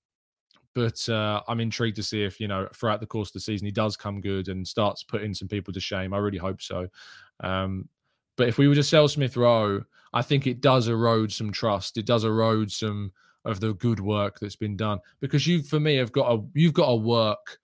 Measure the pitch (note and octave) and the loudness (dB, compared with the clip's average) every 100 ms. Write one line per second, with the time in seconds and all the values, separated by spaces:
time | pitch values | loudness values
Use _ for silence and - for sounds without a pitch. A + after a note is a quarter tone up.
0 | _ _ _ _ _ _ _ B2 A#2 - | _ _ _ _ _ _ _ -2 -2 -2
1 | - A2 G#2+ G#2 - A#2 A2+ - A#2 G#2+ | -4 -2 0 -2 -4 -4 -4 -2 -2 -2
2 | G2+ G#2+ G2+ - G#2+ F#2+ F#2+ - A#2 G#2+ | -6 -2 -4 -4 -6 -4 -6 -4 -2 -2
3 | A2 A2+ G2+ F#2 - G#2 G2+ G2+ G#2+ - | -4 -6 -6 -8 -6 -4 -4 -2 -2 -2
4 | G#2 G2+ G2 G2 F#2+ F#2 F#2 - G#2 - | -8 -8 -4 -4 -4 -6 -6 0 0 -2
5 | - A2 G#2 F#2 G2 G#2 F#2+ F#2 - F#2+ | -6 -6 -6 -6 -6 -6 -6 -8 -6 -4
6 | F#2 G2+ G#2 F#2+ F#2 F#2+ - F2+ F2+ - | -4 -2 -2 -2 -4 -6 -8 -8 -8 -12
7 | - - - - F#2 F#2+ F#2+ F#2+ - _ | -20 -20 -20 -10 -4 -2 -2 -6 -10 _
8 | _ _ _ - A#2+ A2+ C#3+ C#3+ C#3+ D#3+ | _ _ _ 0 0 4 4 4 4 6
9 | D3 D3 C3 B2 A#2+ A2+ G#2+ G2+ - _ | 6 4 -2 2 4 4 2 0 -4 _
10 | _ A#2 A#2+ C#3 C3+ A#2+ C#3+ C3 A2+ A2+ | _ -4 0 0 0 2 4 4 4 2
11 | A#2 A2+ A2 - A2 G2+ A2 G2+ - - | 2 2 2 -2 -6 -4 -2 -2 -2 -6
12 | G#2+ A#2 A2 A2 A2+ A2 G#2+ - A2 G#2 | 0 2 2 2 2 2 0 -4 -4 -4
13 | G2+ - _ _ - G2 A2 G2 A#2+ G#2 | -8 -12 _ _ -6 -4 -2 -2 0 0
14 | G2 G#2 G2+ - G#2 - G#2+ G2+ A2 G2+ | 0 0 -2 -4 -10 -6 -6 -2 -2 -4
15 | - _ C#3 D3 C#3 F3 C#3 D3+ D3+ C#3 | -8 _ -2 0 2 2 0 0 2 2
16 | A#2 C#3+ B2 A#2 G2+ C#3+ E3+ D#3+ C#3+ A#2 | 2 2 2 2 0 2 4 6 4 4
17 | A2 A#2 A2 G#2 - - | 4 4 2 0 -6 -20